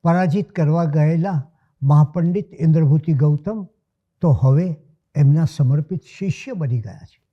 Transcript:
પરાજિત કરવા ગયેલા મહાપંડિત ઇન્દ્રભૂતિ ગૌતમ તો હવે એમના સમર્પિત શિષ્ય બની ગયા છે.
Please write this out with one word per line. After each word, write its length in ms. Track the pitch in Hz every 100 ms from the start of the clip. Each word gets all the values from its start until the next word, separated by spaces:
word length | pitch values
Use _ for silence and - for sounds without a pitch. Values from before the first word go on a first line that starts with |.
પરાજિત 480 | 165 175 185 180 -
કરવા 320 | - 151 165
ગયેલા 680 | 170 151 151 165 185 165 135 _ _ _
મહાપંડિત 720 | 135 147 147 180 170 180 -
ઇન્દ્રભૂતિ 600 | - 160 156 151 151 -
ગૌતમ 540 | 147 151 147 170 220 185 _ _ _ _ _
તો 100 | 175
હવે 460 | 110 131 139 180 151 _ _ _ 147
એમના 300 | 143 151 160
સમર્પિત 560 | - 131 147 151 185 _ -
શિષ્ય 360 | 196 - -
બની 280 | 226 143 120
ગયા 180 | 107 - -
છે. 160 | _ _